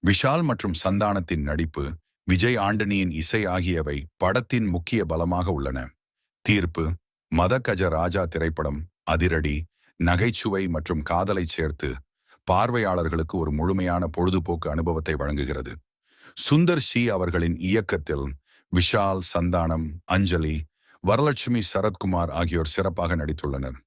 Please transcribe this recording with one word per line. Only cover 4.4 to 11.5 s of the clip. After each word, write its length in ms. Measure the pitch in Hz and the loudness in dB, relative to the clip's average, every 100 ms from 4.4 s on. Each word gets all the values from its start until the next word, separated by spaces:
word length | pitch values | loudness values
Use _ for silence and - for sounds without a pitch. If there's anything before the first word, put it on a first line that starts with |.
| 123 123 104 | 0 0 0
முக்கிய 320 | 87 82 113 | -2 0 -2
பலமாக 420 | 85 80 82 87 92 | 0 0 0 0 0
உள்ளன. 260 | 78 67 65 64 _ _ _ _ _ | -2 -4 -6 -10 _ _ _ _ _
தீர்ப்பு, 400 | - 104 87 80 80 85 _ _ _ | 0 2 2 -2 -2 -4 _ _ _
மத 200 | 82 92 127 | 0 2 2
கஜ 220 | 120 98 92 | 0 0 0
ராஜா 340 | 80 87 92 | 0 0 -2
திரைப்படம் 540 | 87 80 82 80 76 73 80 _ | -2 -2 -2 -2 -4 -4 -10 _
அதிரடி, 520 | - 80 85 80 76 73 82 _ _ _ | -2 2 2 2 0 -2 -6 _ _ _
நகைச்சுவை 600 | 85 87 110 - 107 98 95 | 0 2 0 0 -2 -2 -2
மற்றும் 340 | 80 80 82 | -4 -2 -4
காதலை 420 | 73 85 98 98 | 0 0 0 -2
சேர்த்து 420 | 82 | -2